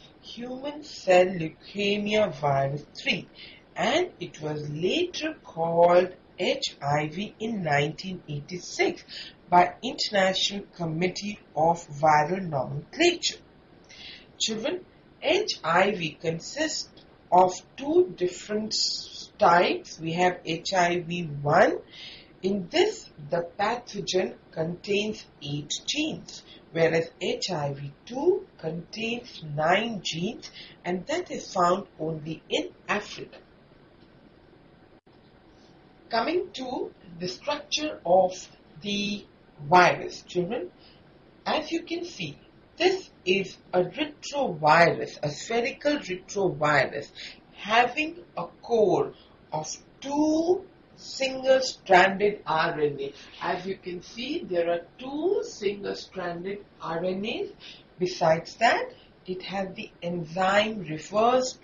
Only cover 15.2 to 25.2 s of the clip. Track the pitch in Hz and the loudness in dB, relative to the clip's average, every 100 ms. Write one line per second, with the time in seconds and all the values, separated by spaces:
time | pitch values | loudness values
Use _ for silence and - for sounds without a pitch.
15.2 | 277 370 415 - 156 175 202 185 160 - | 0 2 0 -4 2 4 4 2 -4 -4
16.2 | 165 170 - 285 311 - - - - - | -4 -4 -8 -4 -2 -2 -10 -16 -20 -20
17.2 | - 175 185 - - - 277 349 359 160 | 4 6 6 4 -12 -10 2 4 4 0
18.2 | 180 - - 214 214 - - - - - | -4 -4 -4 -4 -2 -2 -2 -4 -10 -16
19.2 | - - 208 285 - 359 - - 160 170 | -18 2 6 6 6 0 -6 -8 -6 2
20.2 | 180 180 160 165 - 190 175 175 160 175 | 2 0 -6 -6 -2 2 2 2 -2 -6
21.2 | 165 143 143 170 262 - - - - - | -6 -4 2 6 6 4 -8 -18 -18 -18
22.2 | - - 190 202 175 320 415 - - - | -20 -6 -2 -2 0 2 2 0 -14 -18
23.2 | 147 - - - 208 240 - 202 156 185 | -4 -4 -4 -2 -2 -2 -6 -8 -2 0
24.2 | - - - 170 160 175 - 202 214 214 | 0 -6 -12 -6 -6 -6 -2 -2 0 -6